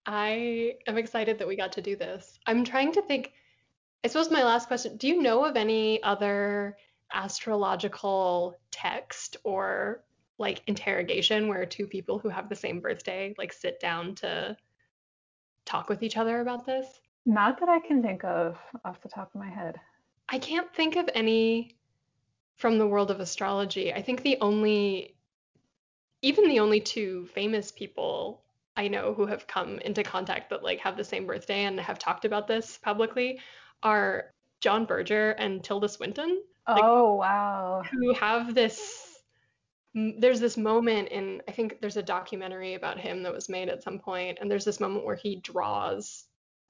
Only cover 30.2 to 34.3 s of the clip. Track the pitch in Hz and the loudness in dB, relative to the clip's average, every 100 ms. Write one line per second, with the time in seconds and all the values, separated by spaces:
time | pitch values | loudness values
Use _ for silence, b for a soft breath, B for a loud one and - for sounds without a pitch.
30.2 | - - - - - - 196 196 - 185 | -4 -4 -4 -6 -2 -2 -2 -4 -4 -6
31.2 | 185 185 - 202 202 190 170 180 - 170 | -4 -6 -4 -2 -2 -2 -6 -4 -4 -2
32.2 | 214 208 208 220 220 - - 208 226 240 | -2 -2 0 -2 -4 -6 -2 0 0 0
33.2 | 247 262 B B B _ 220 214 196 190 | -2 -4 B B B _ 2 4 4 0
34.2 | - | -6